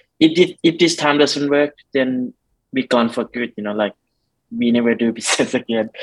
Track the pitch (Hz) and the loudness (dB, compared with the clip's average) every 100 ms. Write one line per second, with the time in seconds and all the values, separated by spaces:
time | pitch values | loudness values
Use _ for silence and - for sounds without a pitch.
0 | _ - 160 175 180 - 165 165 170 - | _ 2 2 4 0 2 0 2 0 2
1 | 147 147 143 143 143 143 147 - _ 135 | 0 2 2 0 0 0 0 -4 _ -2
2 | 131 127 123 - _ _ _ 135 123 123 | -2 -2 -6 -10 _ _ _ -6 0 0
3 | 117 123 117 123 120 - 104 104 101 - | 0 -2 -6 -6 -8 -8 -6 -4 -4 -6
4 | _ _ _ _ - 117 120 120 117 113 | _ _ _ _ -12 -2 0 2 2 0
5 | 117 110 - - 117 123 - 113 110 - | -2 -2 -6 -2 -2 -2 -4 -4 -4 -8